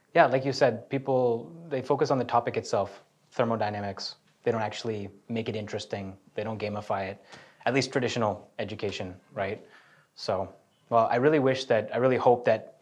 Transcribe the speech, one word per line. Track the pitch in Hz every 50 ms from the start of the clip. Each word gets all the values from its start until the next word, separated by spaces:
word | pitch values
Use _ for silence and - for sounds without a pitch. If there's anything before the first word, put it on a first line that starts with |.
| _ _ -
yeah, | 170 160
like | 127 123 135 131
you | 143 131
said, | - - 123 113 113 - -
people, | 139 135 135 139 131 127 127 120 117 113 - - 170 - 170 165
they | - -
focus | - - 147 135 151 135
on | 143 131
the | 120
topic | - - 120 - 127 117 120
itself, | 110 - - 104 98 98 - - - _ _ _ _ _
thermodynamics. | - - 120 117 113 110 107 104 104 104 101 101 98 - - - - _ _ _ _ _ -
They | 120
don't | 113 110
actually | 110 107 107 - - 117 110 104 98 98 - - _ -
make | 117 113 110 -
it | 107
interesting. | 110 104 104 - 104 - - - 101 98 95 95 - _ _ -
They | - 104
don't | 110 110 104
gamify | 107 104 104 104 101 - 107 98 95 95
it, | 98 - - - - - - - _ _ -
at | 117 123
least | 139 123 -
traditional | - 135 123 113 - 120 113 107 95 95 - - _ -
education, | 110 98 107 98 - 101 92 - 98 92 90 - _ _ -
right? | 104 95 98 95 - - - - - - _ _ _ _ _ _
So, | - - - 101 78 - 87 - - _ _ _ _ _ -
well, | 117 113 113 104
I | - 123
really | 127 151 160 151
wish | 131 131 131 131 -
that, | - 120 107 107 - -
I | 120
really | 127 131 127 123
hope | - 127 123 123 -
that | 120 110 - - - - _